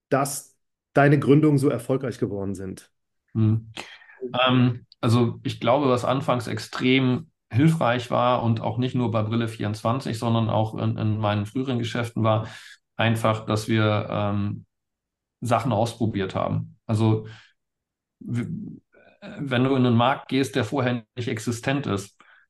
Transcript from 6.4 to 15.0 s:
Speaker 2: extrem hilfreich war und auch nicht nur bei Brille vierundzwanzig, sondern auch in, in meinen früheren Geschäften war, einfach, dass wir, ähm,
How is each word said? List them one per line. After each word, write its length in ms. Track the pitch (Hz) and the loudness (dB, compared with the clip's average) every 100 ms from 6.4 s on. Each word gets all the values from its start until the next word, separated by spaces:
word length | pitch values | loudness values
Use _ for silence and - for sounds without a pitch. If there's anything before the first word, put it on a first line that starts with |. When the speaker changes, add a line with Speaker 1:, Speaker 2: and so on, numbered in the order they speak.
| 113 | -2
Speaker 2:
extrem 840 | 110 - - 131 131 127 127 - _ - | -8 -8 -2 2 4 2 0 -4 _ -4
hilfreich 600 | 110 160 160 120 123 - | 2 4 4 0 0 -2
war 320 | 120 123 127 | 0 2 2
und 160 | 113 113 | 2 0
auch 180 | 113 113 | -2 -2
nicht 160 | 123 | -2
nur 160 | 127 117 | -2 -2
bei 120 | 110 | -2
Brille 260 | 104 117 113 | 0 -2 -4
vierundzwanzig, 720 | - 104 107 113 127 - 113 | -4 -6 -4 -2 -2 -4 -4
sondern 300 | 117 113 113 | 0 0 0
auch 260 | 107 110 - | 0 -2 -2
in, 220 | 110 110 | -4 -2
in 200 | 107 107 | -2 -2
meinen 280 | 104 104 101 | -2 -2 -4
früheren 340 | 131 135 120 | -6 -4 -4
Geschäften 420 | 113 120 113 117 | -4 -4 -4 -2
war, 240 | 110 110 113 - - - _ - | 0 0 -2 -12 -20 -20 _ -2
einfach, 500 | 110 113 110 107 - | 0 2 0 0 -2
dass 220 | 107 113 | -2 0
wir, 400 | 110 107 104 - | 2 2 0 -2
ähm, 560 | 104 101 104 104 107 - _ _ _ | -4 -2 -2 -4 -6 -14 _ _ _